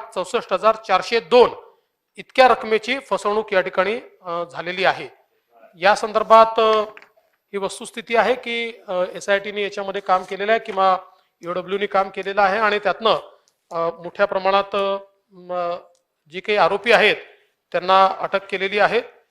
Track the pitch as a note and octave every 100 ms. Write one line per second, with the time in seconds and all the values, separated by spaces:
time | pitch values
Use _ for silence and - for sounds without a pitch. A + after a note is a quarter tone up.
0 | A3 - F3 A#3 - F#3 G#3 A3 - F#3
1 | - A#3 E3 B3 G#3+ - - _ _ _
2 | _ - - - B3+ A3+ A3 A3 A3+ C4+
3 | - G3 G#3+ G#3 G#3+ F#3+ F3+ F#3 F#3 A#3
4 | - _ F3+ E3+ E3+ - E3 F#3 F3 C#3+
5 | C3 _ _ _ _ _ - F3 F3+ G#3
6 | A3 G#3 G3+ A3 A3+ A3+ A3 A3 G#3+ -
7 | _ _ _ _ _ G3+ F#3+ - A3+ -
8 | - A#3 G3+ B3 B3 A#3 A#3 A3+ - F3+
9 | F#3 F#3 - G3 G3+ G#3 G3+ G3+ G3 G3
10 | - F#3 F#3 F#3+ G3+ A3+ A3+ F#3+ F#3+ F3+
11 | - _ _ _ E3+ F3+ F3 G3 G3+ G3
12 | G3 G3 F#3+ G3 G3 G3+ G#3+ G#3 G3+ -
13 | A3+ D#3 - - _ _ - E3+ E3 E3+
14 | E3+ - G3+ G3 F#3 G3 G3 G3+ G3 G3
15 | G3 _ _ F#3 F3+ F3+ F3 F3 - _
16 | _ _ _ E3+ G3+ G#3 E3+ G3 A#3+ G#3
17 | G#3 D#3+ - _ _ _ _ F3 F3+ F#3+
18 | F#3+ - E3+ G3 - F#3+ F#3+ G#3 F3+ G#3+
19 | - _ _